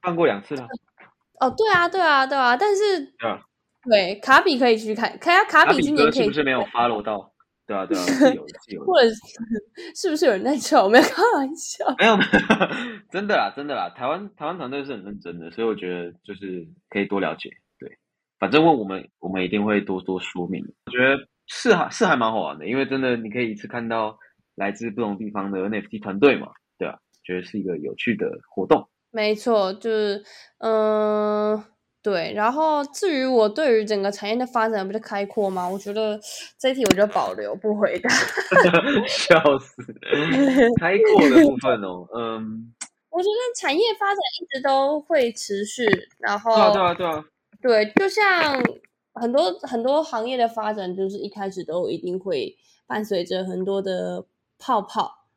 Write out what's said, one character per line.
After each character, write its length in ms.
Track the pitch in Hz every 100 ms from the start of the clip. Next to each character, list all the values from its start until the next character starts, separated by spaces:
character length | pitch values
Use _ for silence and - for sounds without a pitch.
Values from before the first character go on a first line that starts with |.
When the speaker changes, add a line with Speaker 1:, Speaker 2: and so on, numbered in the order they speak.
Speaker 1:
办 160 | 185 170
过 80 |
两 180 | 165 101
次 120 | 101
了。 120 | 143 120 - _ _ - _ _ _
Speaker 2:
哦， 120 | 262
对 200 | 247 440
啊， 160 | 370 349
对 140 | 370
啊， 260 | 339 285 262
对 120 | 277
啊， 180 | 247 247
但 180 | 415
是 300 | 392 415 370 277 _
Speaker 1:
对 100 | -
啊。 120 | - _ _ _ _
Speaker 2:
对， 320 | 247 214 180 208
卡 200 | - 269
比 180 | 381 269
可 120 | 247
以 80 | 226
去 160 | 220
看， 240 | 214 226 -
卡-， 260 | 320 359
卡 220 | 403 311 349
比 160 | 277
今 120 | 285
年 160 | 294 -
可 0 |
以 20 |
Speaker 1:
卡 0 |
比 60 | 254
哥 40 |
是 60 | 220
不 40 |
是 100 | 151
没 80 | 139
有 100 | 131
follow 400 | 107 120 120 110
到？ 280 | 104 104 92 _ _ _ _
对 100 | 104
啊， 80 |
对 140 | 95 302
啊， 40 |
是 320 | 277 269 269
有， 140 | - -
是 260 | - _
有 60 | -
的。 60 | 403
Speaker 2:
<laughs> 20 |
或 100 | 349
者 60 | 233
是， 840 | 220 - - 226 220 - - 349
是 160 | - 392
不 60 | 302
是 80 |
有 80 | 330
人 100 | 196
在 140 | 220 285
笑？ 260 | - 302
我 40 | 196
没 80 | 233
有 80 |
开 180 | - - 427 381
玩 180 | 269
笑。 300 | 320 - - - 262
Speaker 1:
没 80 | 208
有， 100 | 208
没 80 |
有， 60 | - 208 - 220 175 - 240 220
<laughs> 80 | _
真 140 | 180 202
的 100 | 190
啦， 160 | 104
真 120 | - 147
的 80 |
啦， 160 | 127 87
台 160 | - 127
湾， 240 | 165 202
台 120 | _ 151
湾 100 | 180
团 140 | 127
队 120 | 139
是 80 | 139
很 120 | 120
认 160 | 101 101
真 180 | 87 87
的， 120 | 82
所 120 | 85
以 40 | 113
我 80 |
觉 140 | 101 90
得 240 | 90 87 85
就 100 | _
是 320 | 95 98 92 82 85 _
可 100 | 104
以 60 |
多 160 | 98 101
了 140 | 92 80
解， 140 | - - _ _
对。 200 | 65 _ _ _ _ _
反 120 | 98
正 140 | 131
问 140 | 160 147
我 40 |
们， 260 | 98 95 - _
我 100 | 92
们 160 | 95
一 40 | 92
定 140 | 104
会 180 | 104 104
多 180 | 101 95
多 180 | 92 92
说 280 | - - 87
明。 180 | 95 - - -
我 40 |
觉 80 | 123
得 300 | 131 139 143 _ _
是 220 | - 247
还， 160 | 185 -
是 160 | - 202
还 100 | 143
蛮 140 | 113
好 120 | 110
玩 140 | 80 76
的， 80 |
因 120 | 80 127
为 100 | 135
真 140 | 135
的 160 | 131 120
你 120 | 110
可 120 | 117
以 100 | 120
一 40 |
次 120 | 104 -
看 200 | 120 117
到 300 | 113 107 110 _ _ _
来 160 | - 98
自 180 | 104 117
不 100 | 104
同 160 | 110 98
地 100 | 107
方 200 | 104 98
的 80 | 98
N 160 | 95
F 140 | 107 95
T 100 | 110
团 200 | 104 98
队 180 | 139 107
嘛， 120 | - - _ _
对 80 | 90
啊， 100 | - _ _
觉 100 | -
得 80 | 90
是 160 | 90 107
一 40 |
个 140 | 92 82
有 140 | 73 52
趣 200 | - 110
的 140 | - - _
活 160 | -
动。 240 | 92 - - _ _
Speaker 2:
没 240 | 226 214
错， 380 | 214 247 226 190
就 160 | 208 233
是， 340 | 220 208 202 202 - - _
嗯， 1040 | 226 220 214 214 214 214 208 208 214 214 214 _ _ _
对。 320 | - 185 165
然 180 | 208 214
后 320 | 269 320 302
至 280 | 277 - 403
于 140 | 285 262
我 220 | 254 214
对 320 | 208 302 226
于 40 |
整 160 | 214 214
个 120 | 196
产 180 | 202 202
业 60 | 226
的 100 | 254
发 220 | 247 220
展 180 | 220 190
比 80 |
较 60 | 208
开 260 | 220 202 202
阔 240 | 208 196
嘛， 180 | 185 180
我 80 | 196
觉 160 | 196
得 260 | 208 220 214 - - - _
这 120 | 262
一 60 |
题 100 | 262
我 60 | 226
就 100 | 190 208
保 240 | 202 113
留 200 | 92 104 147
不 180 | 214
回 240 | 208 196 175
答。 100 | 247 254 - - - -
Speaker 1:
<laughs> 420 | 180 170 262 285 -
笑 280 | - - 165 151 135
死。 240 | - -
Speaker 2:
<laughs> 960 | 123 110 - 143 156 262 277 262 233 240
Speaker 1:
开 160 | - 403
阔 320 | 440 427 294
的 140 | 262
部 140 | 294 262
分 260 | 262 240
哦， 260 | 196 180 - 226
嗯。 560 | 113 113 110 110 117 117 - _ _
Speaker 2:
我 100 | 330
觉 60 | 370
得 340 | 427 494 480
产 140 | 349 294
业 60 | 453 415
发 80 | 403
展 120 | 403 - -
一 60 | 349
直 80 | 269
都 380 | 277 269 269 302
会 320 | 294 320 240
持 320 | 226 - 202
续， 200 | 208 - 247 381 - _
然 200 | 220 202
后 160 | 226
Speaker 1:
对 80 | 220
啊， 80 | 214
对 80 | 202
啊， 140 | 180
对 120 | 175 180
啊。 180 | 156 156 _ _ _
Speaker 2:
对， 320 | 262 220 208 -
就 120 | 392
像 540 | 381 415 359 311 269 247 - _ _ _
很 180 | - 233
多， 200 | 262 359 359
很 200 | 277 240
多 180 | 240 285
行 260 | 311 240 226
业 100 | 254
的 120 | 233
发 240 | 233 214
展 220 | 214 185
就 160 | 185 190
是 80 | 202
一 100 | 202
开 220 | 202 196
始 140 | 185
都 260 | 170 165 165
一 80 | 160
定 180 | 180 180
会 400 | 190 156 101 - _ _ _
伴 180 | 214
随 200 | 214 196
着 200 | 175 185
很 200 | 185 180
多 180 | 185 196
的 420 | 190 185 180 180 190 _ _ _
泡 220 | - 240
泡 460 | 196 220 180 - _